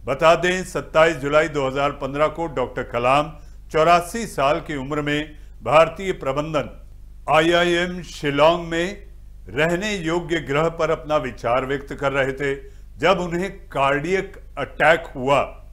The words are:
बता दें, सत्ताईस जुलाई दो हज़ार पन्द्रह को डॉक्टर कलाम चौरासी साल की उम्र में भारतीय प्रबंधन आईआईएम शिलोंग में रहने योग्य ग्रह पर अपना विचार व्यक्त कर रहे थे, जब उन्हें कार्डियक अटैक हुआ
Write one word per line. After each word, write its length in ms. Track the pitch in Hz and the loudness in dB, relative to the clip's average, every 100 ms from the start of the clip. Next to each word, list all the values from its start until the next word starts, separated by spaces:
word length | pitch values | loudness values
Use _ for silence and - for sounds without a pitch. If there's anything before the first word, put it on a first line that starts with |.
बता 300 | 117 135 160 | -4 2 4
दें, 300 | 170 180 185 | 6 2 -2
सत्ताईस 520 | 185 151 - 160 165 151 | -4 -6 0 4 4 4
जुलाई 320 | 139 151 165 | 2 2 2
दो 200 | 147 131 | 0 -2
हज़ार 220 | 135 143 | 0 -2
पन्द्रह 360 | 139 135 143 151 | -2 -6 0 0
को 200 | 151 165 | 0 -6
डॉक्टर 360 | 135 123 131 | -4 -4 -4
कलाम 500 | 123 120 123 143 156 - - - - | -4 0 2 2 0 -10 -18 -18 -4
चौरासी 560 | 156 160 175 170 233 220 | 2 6 4 2 -8 -6
साल 340 | - 139 160 | 0 0 0
की 160 | 156 147 | -4 -8
उम्र 260 | 131 151 | -4 -4
में 320 | 147 147 151 - - - | -2 -4 -4 -14 -18 -10
भारतीय 500 | 110 147 165 - 190 | 4 6 4 2 -6
प्रबंधन 760 | 156 135 139 156 156 110 - - - - - - | -4 -2 -2 -2 -2 -4 -12 -18 -20 -20 -14 2
आईआईएम 720 | 151 165 170 175 170 180 180 | 2 4 2 2 0 -2 -6
शिलोंग 640 | 165 - 147 143 156 175 170 | -12 -6 -2 4 4 4 -2
में 400 | 165 180 202 - - - - - | -4 -4 -6 -16 -20 -20 -18 -8
रहने 480 | 113 160 175 214 202 | 0 0 0 -2 -4
योग्य 440 | 160 175 160 165 | -2 -4 -2 -4
ग्रह 280 | 131 139 165 | 0 0 0
पर 220 | 165 156 | 0 -2
अपना 260 | 156 147 151 | -2 0 -2
विचार 500 | 131 117 117 123 131 | -2 -4 0 0 0
व्यक्त 280 | 139 139 | -4 -6
कर 180 | 139 139 | -4 -2
रहे 200 | 139 135 | 0 0
थे, 300 | 135 143 139 - - - - | -2 -4 -4 -8 -18 -18 0
जब 200 | 160 190 | 2 2
उन्हें 480 | 180 170 190 180 - | 0 -4 -6 -8 -8
कार्डियक 760 | 143 135 143 160 190 190 - - - | 0 2 2 0 -2 -4 -14 -14 -10
अटैक 460 | 131 - 151 165 - 139 | -10 2 4 4 0 -6
हुआ 480 | 127 139 104 - - | 2 2 2 -8 -20